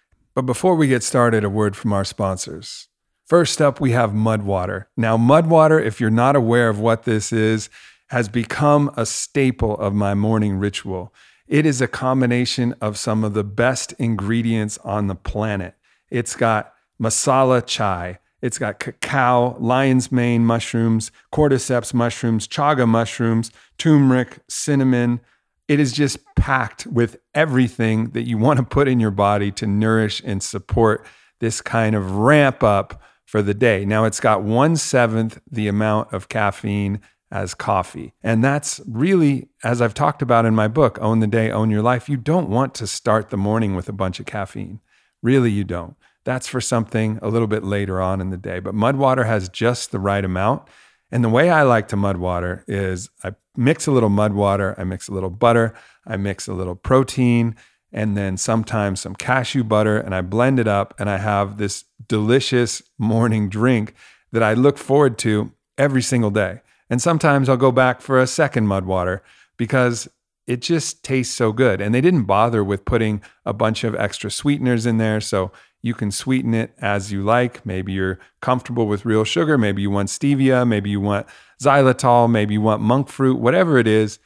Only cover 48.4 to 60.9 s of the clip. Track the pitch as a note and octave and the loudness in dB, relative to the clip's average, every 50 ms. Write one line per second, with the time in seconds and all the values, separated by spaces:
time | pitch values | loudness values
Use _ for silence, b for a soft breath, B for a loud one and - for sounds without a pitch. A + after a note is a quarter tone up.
48.4 | F#2+ F#2+ F2+ F#2 F#2+ F#2+ G2+ G#2+ G#2+ B2 C#3 C3+ C#3 C3 C3 B2+ A#2 A2 A#2 G#2 | -8 -10 -10 -8 -8 -6 -2 0 0 0 2 2 2 2 2 2 0 0 0 -2
49.4 | F2+ F2+ - - G#2+ A#2 B2 - - - - G#2 F#2+ G2 G2+ G2+ G2 F#2 F2+ F#2 | -2 -6 -6 -2 0 0 0 -2 -6 -8 -6 -4 -2 0 0 0 -2 -2 -2 0
50.4 | G2 A2 C#3 - - b b b b b b b b b - B2+ A#2 A2+ A2 B2+ | 0 0 -2 -2 -6 b b b b b b b b b -2 0 2 4 4 4
51.4 | D#3 F3+ E3+ D#3 C#3+ C3 A#2+ A2 G#2 - A2+ G2+ G2+ G2 F#2+ F2 F2+ F2+ F2+ F2 | 4 4 4 4 4 4 4 2 2 -2 -4 -2 0 -2 -2 -2 -4 -4 -2 -2
52.4 | F2 F2+ F#2 F#2+ _ - G#2 G2 G2 F#2 F#2 F2+ - - _ _ - F#2+ G2 _ | -4 -4 -6 -8 _ -6 -4 -2 -2 -2 -4 -6 -8 -14 _ _ -12 -12 -12 _
53.4 | _ _ _ - A#2+ C3+ D#3+ - - D#3+ C#3 B2+ A2+ G#2 G2+ G#2 G#2+ G#2+ G2 G2+ | _ _ _ 0 2 2 2 2 0 0 2 2 4 4 2 2 2 0 0 0
54.4 | G2+ G2 G2 G2 G2+ F#2+ G2 F#2 F#2 F#2 F#2 F#2 - - F#2+ F#2+ F#2 F#2+ F#2 A2 | 0 0 0 0 -2 -4 -6 -6 -8 -8 -8 -8 -10 -10 -8 -6 -6 -8 -4 2
55.4 | B2 A#2+ A#2 A#2 A2+ A2+ B B B B B B B - A2 G2 G2 G2+ F#2+ - | 4 4 4 4 2 0 B B B B B B B -8 -6 -4 -4 -4 -6 -6
56.4 | - - G2 F#2 F#2 F2+ F2+ F#2+ - - C3 C3 C3 - - C3+ B2+ B2 A#2+ A#2 | -10 -10 -8 -6 -6 -8 -8 -8 -2 2 2 2 2 0 -2 0 0 2 2 2
57.4 | A#2 A#2 A2 b b b b b b _ - G#2+ G#2+ G#2+ G2+ G2+ G2+ F#2+ F#2 F#2 | 0 -2 -4 b b b b b b _ -6 -4 -4 -2 -2 -2 -2 -4 -4 -4
58.4 | - - A2+ A2+ A2 - - A2 G#2 G2+ F#2+ - - - G2 - - - B2 C3 | -2 -2 -2 -2 -2 -2 -2 -2 -2 -2 -4 -6 -8 -12 -10 -8 -2 -2 0 0
59.4 | A#2+ - - C3+ A#2+ G#2+ G#2+ G#2+ G#2+ G#2+ G#2+ G#2+ - F#2+ F#2 F#2 F#2 F2+ F#2+ A2+ | -2 -2 -2 -4 0 2 2 2 2 2 0 0 -2 -4 -4 -4 -4 -2 0 0
60.4 | A#2+ C3 C3+ B2+ A2 G#2+ G2+ G2+ G2 - | 2 2 2 2 2 2 2 0 -2 -4